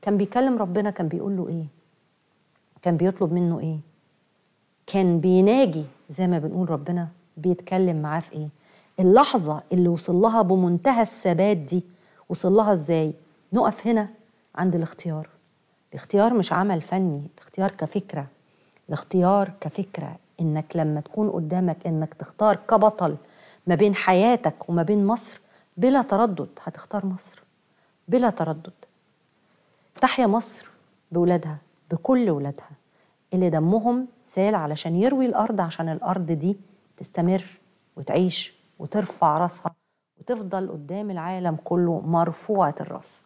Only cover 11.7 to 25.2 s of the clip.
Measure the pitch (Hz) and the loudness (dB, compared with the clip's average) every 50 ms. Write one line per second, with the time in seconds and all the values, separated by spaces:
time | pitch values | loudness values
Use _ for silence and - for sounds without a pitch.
11.7 | 170 180 175 - - _ _ _ _ _ _ _ 175 - - 185 190 214 220 208 | -4 -4 -4 -6 -16 _ _ _ _ _ _ _ -8 -2 0 4 4 4 4 4
12.7 | 208 175 151 143 170 160 160 156 151 - _ _ _ _ _ _ - 226 - - | 2 0 0 0 0 0 0 -2 -4 -8 _ _ _ _ _ _ 0 0 0 0
13.7 | - - - 220 233 220 208 196 - - _ _ _ _ _ _ _ - 175 185 | 0 -2 -2 0 0 0 0 -2 -8 -20 _ _ _ _ _ _ _ -4 -2 0
14.7 | 170 175 165 160 - - - 175 156 156 156 - _ _ _ _ _ _ _ _ | 0 0 -2 -4 -8 -10 -8 -8 -8 -8 -8 -12 _ _ _ _ _ _ _ _
15.7 | _ _ _ _ - 147 - - - 202 208 233 247 233 185 - 160 165 190 208 | _ _ _ _ -18 -18 -14 -2 2 4 4 4 4 2 0 0 0 0 0 0
16.7 | 190 165 151 - - 190 190 180 151 143 143 156 _ - - _ _ - 190 196 | -2 -4 -4 -4 -2 -2 0 -2 -2 -4 -8 -12 _ -20 -20 _ _ -4 -4 -4
17.7 | 196 - - - - 208 190 - - 165 139 135 _ _ _ _ _ _ _ _ | -4 -4 -8 -6 -4 -6 -6 -6 -10 -10 -10 -10 _ _ _ _ _ _ _ _
18.7 | _ _ _ - 160 143 - _ - 185 180 180 196 202 196 190 170 - - 156 | _ _ _ -8 -8 -8 -8 _ 0 2 4 4 4 2 2 0 -4 -10 -12 -10
19.7 | - - 196 185 _ - 147 143 160 - _ _ _ _ 170 160 151 156 156 - | -8 -8 -10 -8 _ -12 -10 -10 -12 -16 _ _ _ _ -2 -2 -2 -2 -6 -6
20.7 | - 170 156 156 151 151 147 - - - 214 214 - 170 165 151 165 180 185 175 | -4 -2 -2 0 -2 -4 -6 -8 -4 -4 -2 -2 -2 -4 -4 -2 -2 0 0 0
21.7 | 156 - - 180 165 156 156 156 - _ 143 - - _ 214 214 202 - - - | -2 -4 -4 -4 -2 -2 -4 -4 -8 _ -18 -18 -6 _ 2 2 2 2 0 2
22.7 | 226 214 196 214 214 - 190 160 151 151 - _ _ _ - - - _ _ - | 2 6 6 4 4 2 -2 -2 -2 -4 -12 _ _ _ -20 -20 -20 _ _ 0
23.7 | 180 156 202 208 202 190 - - 185 180 196 233 247 240 240 214 202 - - - | 2 4 4 2 2 0 2 2 4 4 6 4 2 2 0 -2 -4 -4 -8 -4
24.7 | 170 170 165 160 208 208 202 196 226 247 | -2 -2 0 2 2 2 2 2 0 -2